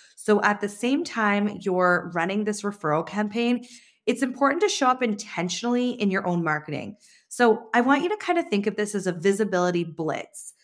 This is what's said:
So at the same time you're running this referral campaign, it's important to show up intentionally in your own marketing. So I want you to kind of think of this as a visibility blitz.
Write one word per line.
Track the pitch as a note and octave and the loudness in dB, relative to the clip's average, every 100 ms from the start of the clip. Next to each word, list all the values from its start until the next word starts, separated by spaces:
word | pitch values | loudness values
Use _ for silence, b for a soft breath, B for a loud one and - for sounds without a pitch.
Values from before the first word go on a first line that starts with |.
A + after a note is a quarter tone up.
| b b | b b
So | - G#3 | 2 2
at | G#3 G#3 | 4 0
the | G3+ | -4
same | - A#3+ C#4+ | -4 -2 -2
time | E4+ A#3 G#3 G3+ G#3 F3+ | -2 -2 0 2 0 -4
you're | G3 F3+ F3+ F3+ F3 | -2 2 4 2 0
running | E3+ E3+ G3+ | -4 -2 -2
this | G#3+ G#3 | -2 -4
referral | G#3 G3+ D#3 D3+ D#3+ | -6 -4 0 0 -2
campaign, | G3+ G#3+ G#3+ A#3+ A#3+ B3 B B B - | -4 -4 0 0 0 -4 B B B -4
it's | A#3+ | 0
important | B3+ C4 C#4 C#4+ | -2 2 2 2
to | G#4 | 0
show | - B3+ | 2 2
up | B3+ | 2
intentionally | B3 G3+ - - F3+ - A#3+ B3 B3 | 0 -4 -6 -6 -4 -4 -2 0 0
in | B3 G3+ | 0 0
your | F#3+ F3+ | 0 0
own | F3 | -2
marketing. | E3 D3+ D3+ C#3+ G2+ - b b b | 0 -2 -4 -10 -10 -14 b b b
So | - A#3+ A3 - | 2 4 4 2
I | A#3+ | 2
want | B3 C#4+ | 4 4
you | F4 | 2
to | G#4+ | -2
kind | - E4+ | 0 0
of | E4 | 2
think | G3+ G#3 | 0 0
of | - | -2
this | G#3 G#3 | -4 -2
as | F#3 | -2
a | |
visibility | F3 F3+ G3 G#3 F3+ F3+ F3 | 0 2 2 2 2 2 2
blitz. | E3 D3+ D#3 - - - - - | -2 -4 -4 -4 -8 -12 -14 -16